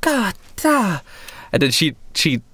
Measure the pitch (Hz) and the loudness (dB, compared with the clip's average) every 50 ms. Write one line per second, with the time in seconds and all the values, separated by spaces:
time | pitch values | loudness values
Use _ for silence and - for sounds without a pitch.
0 | - 330 302 269 226 196 180 - - - - - - 311 302 285 240 196 175 139 | 2 2 2 2 0 -2 -4 -8 -14 -20 -16 -2 2 2 4 4 2 0 -2 -4
1 | - - - - - - - - - - - - - 135 123 - 165 165 131 - | -6 -12 -20 -20 -20 -20 -20 -20 -18 -2 0 2 2 2 2 2 0 0 -2 -4
2 | - - - - - - 135 120 - - | -14 -10 -4 0 0 2 0 0 -4 -6